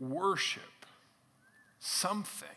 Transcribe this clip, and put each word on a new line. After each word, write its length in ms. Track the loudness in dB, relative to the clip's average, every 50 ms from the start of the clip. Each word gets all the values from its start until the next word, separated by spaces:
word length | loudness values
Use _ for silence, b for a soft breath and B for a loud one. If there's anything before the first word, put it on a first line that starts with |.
worship 840 | -6 -4 -2 2 2 2 4 2 2 0 -2 -4 -8 -16 -18 -20 -20 -20 -20 -20 -20 -20 _ _ _ _ _ _ _ -20 -20 -20 -20 -20 -16 -8
something, 680 | -4 0 2 2 2 2 2 0 0 0 0 0 0 -2 -10